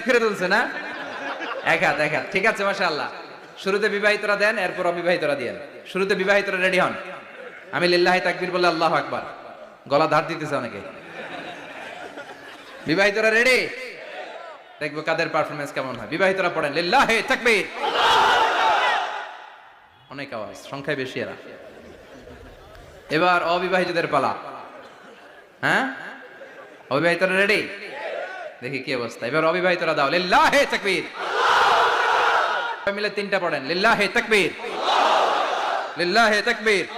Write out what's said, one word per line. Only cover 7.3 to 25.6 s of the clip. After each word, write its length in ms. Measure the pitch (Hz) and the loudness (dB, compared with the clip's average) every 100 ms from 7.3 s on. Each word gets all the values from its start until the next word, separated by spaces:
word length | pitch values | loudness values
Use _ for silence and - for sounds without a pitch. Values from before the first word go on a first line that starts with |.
| - - - - | -16 -16 -16 -6
আমি 160 | 139 175 | 0 4
লিল্লাহি 340 | 175 180 185 | 4 4 4
তাকবীর 300 | 185 170 180 | 2 -2 -2
বলে 160 | 180 180 | 2 2
আল্লাহু 280 | 165 165 151 | 4 2 2
আকবার। 260 | - 123 - - - - - - 127 | 0 -6 -6 -12 -16 -18 -18 -16 0
গলা 200 | 139 156 | 2 4
ধার 200 | 151 156 | 4 2
দিতেছে 280 | 156 147 113 | -4 -4 -4
অনেকে। 240 | 120 101 98 - - - - - - - - - - - - - - - - - - - - | -4 -8 -12 -14 -14 -14 -12 -10 -12 -14 -14 -14 -14 -12 -14 -14 -16 -16 -18 -18 -18 -10 -2
বিবাহিতরা 420 | 170 202 202 220 | 4 4 4 2
রেডি? 380 | 220 254 247 175 - 240 - - - - - - - - - | 4 6 4 2 -6 -12 -12 -14 -12 -12 -12 -14 -16 -18 -8
দেখবো 220 | 147 147 | -8 -6
কাদের 280 | 156 160 156 | -2 0 0
পারফরম্যান্স 420 | 156 139 147 143 | 0 -2 -4 -6
কেমন 240 | 151 131 120 | -6 -6 -6
হয়। 120 | 104 | -6
বিবাহিতরা 420 | - 190 190 175 175 | 2 2 2 0 0
পড়েন, 180 | 147 | -2
লিল্লাহি 500 | 147 175 247 220 226 - | 0 2 4 4 2 2
তাকবীর। 380 | 247 233 208 - - - - - - - - 880 - 880 880 988 - - - - - - - - - - _ - | 0 4 2 0 -4 -2 0 2 4 4 4 2 2 2 2 2 0 -2 -8 -12 -16 -20 -20 -20 -20 -20 _ -18
অনেক 240 | 135 139 | -12 -10
আওয়াজ, 340 | 117 101 98 - | -8 -10 -12 -12
সংখ্যায় 280 | 139 143 139 | -8 -4 -4
বেশি 220 | 127 131 | -4 -4
এরা। 120 | 104 95 - - - - - - - - - - - - - - - - - | -6 -8 -16 -18 -18 -20 -20 -20 -20 -20 -18 -18 -18 -20 -20 -20 -20 -18 -2
এবার 340 | 151 180 175 | 2 4 4
অবিবাহিতদের 640 | 160 175 180 185 180 170 151 | 2 0 2 2 2 0 2
পালা। 280 | 143 117 95 - - - - - - - - - - - - | 2 2 -2 -8 -14 -14 -18 -20 -20 -20 -20 -20 -20 -20 -4